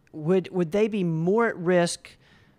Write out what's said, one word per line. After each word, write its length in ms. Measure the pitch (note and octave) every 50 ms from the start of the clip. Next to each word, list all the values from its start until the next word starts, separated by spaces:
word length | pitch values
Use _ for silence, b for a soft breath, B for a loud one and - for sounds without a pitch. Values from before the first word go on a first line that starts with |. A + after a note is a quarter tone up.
| _ _
Would, 360 | - D#3+ D3+ D#3 F#3 F#3+ E3+ -
would 220 | - F#3 F3+ D#3
they 160 | D#3+ G3+ G#3+ A3+
be 160 | G#3 G#3 F#3
more 420 | E3+ E3 D#3+ E3 F3+ G3+ A3+ A#3 A3
at 80 | -
risk 540 | - F3 E3+ F#3 F3 E3+ E3+ - - - - - _ b b b b b b b